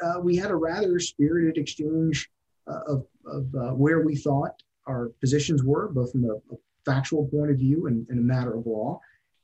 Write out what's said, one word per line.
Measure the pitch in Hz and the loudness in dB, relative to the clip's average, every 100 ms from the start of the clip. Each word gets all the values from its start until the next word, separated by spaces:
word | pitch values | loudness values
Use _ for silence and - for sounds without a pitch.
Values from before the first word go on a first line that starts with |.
uh, | 170 180 | -4 0
we | 175 175 | 2 2
had | 202 | 2
a | 170 | 0
rather | 160 185 196 175 | 0 0 0 0
spirited | - - 147 170 165 165 | -2 0 2 4 2 0
exchange, | 139 - 151 160 160 143 - _ _ _ - | -4 -4 -2 0 0 0 -6 _ _ _ -12
uh, | - 151 | -10 -4
of, | 135 - _ - | -4 -4 _ -12
of, | 143 131 | -8 -6
uh, | 135 120 | -6 -2
where | 131 143 160 | 2 4 4
we | 156 143 | 2 0
thought | 147 139 160 - _ _ - | 0 0 -2 -8 _ _ -8
our | 127 120 - | -6 -6 -2
positions | 131 147 143 151 | 0 2 2 2
were, | 127 156 208 | 2 2 0
both | 135 123 | -2 -2
from | 131 | 0
a, | 120 | 0
a | 107 - - _ _ | -2 -8 -20 _ _
factual | - 131 135 156 139 | -2 0 0 0 0
point | 147 147 | 0 2
of | 131 | 2
view | 131 156 170 | 4 2 0
and, | 117 117 | -2 -2
and | 123 | 0
a | |
matter | 120 127 123 | 2 0 -2
of | 110 113 | -4 -4
law. | 107 117 180 - _ _ _ | -4 -4 -6 -12 _ _ _